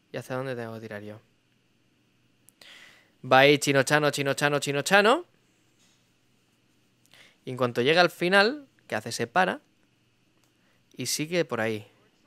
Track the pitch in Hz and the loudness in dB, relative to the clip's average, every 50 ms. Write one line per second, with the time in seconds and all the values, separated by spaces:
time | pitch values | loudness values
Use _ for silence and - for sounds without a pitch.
0 | _ _ - 131 123 - 131 127 131 135 127 120 117 113 113 110 110 110 107 101 | _ _ -14 -14 -12 -10 -10 -10 -8 -10 -10 -10 -10 -12 -12 -14 -14 -14 -14 -14
1 | 104 104 104 107 _ _ _ _ _ _ _ _ _ _ _ _ _ _ _ _ | -14 -16 -18 -20 _ _ _ _ _ _ _ _ _ _ _ _ _ _ _ _
2 | _ _ _ _ _ _ _ _ _ _ _ _ - - - - - - - _ | _ _ _ _ _ _ _ _ _ _ _ _ -20 -20 -20 -20 -20 -20 -20 _
3 | _ _ _ _ - 127 131 131 135 143 139 139 - 143 139 139 131 - 151 151 | _ _ _ _ -2 4 6 6 8 6 6 4 2 0 2 2 2 2 0 0
4 | 151 147 135 - 139 139 135 - 151 147 147 143 - 143 139 143 139 - 190 202 | 0 0 -2 -2 -4 -4 -4 -2 -2 -2 -2 -2 -4 -4 -6 -6 -2 4 4 4
5 | 196 214 254 339 359 _ _ _ _ _ _ _ _ _ _ _ _ _ _ _ | 6 6 2 2 -2 _ _ _ _ _ _ _ _ _ _ _ _ _ _ _
6 | _ _ _ _ _ _ _ _ _ _ _ _ _ _ _ _ _ _ _ _ | _ _ _ _ _ _ _ _ _ _ _ _ _ _ _ _ _ _ _ _
7 | _ _ - - - - _ _ _ - 127 120 131 123 117 123 120 135 160 175 | _ _ -20 -20 -20 -20 _ _ _ -14 -4 -2 -2 -2 0 0 2 2 4 4
8 | 175 165 - - 175 175 190 202 196 220 294 302 277 _ _ _ _ _ - 107 | 4 2 2 -2 -4 2 2 2 2 2 -2 -6 -14 _ _ _ _ _ -8 -8
9 | - 120 - - 117 117 _ 175 185 180 214 294 _ _ _ _ _ _ _ _ | -6 -8 -6 -6 -6 -2 _ 0 0 0 -2 -8 _ _ _ _ _ _ _ _
10 | _ _ _ _ _ _ _ _ _ _ _ _ _ _ _ _ _ _ _ - | _ _ _ _ _ _ _ _ _ _ _ _ _ _ _ _ _ _ _ -12
11 | 131 127 - - 151 156 175 175 160 - 120 113 110 113 110 107 110 _ _ _ | -8 -6 -6 -6 -6 -4 -2 -4 -2 -2 -2 -4 -2 -4 -4 -6 -10 _ _ _
12 | _ _ _ _ _ | _ _ _ _ _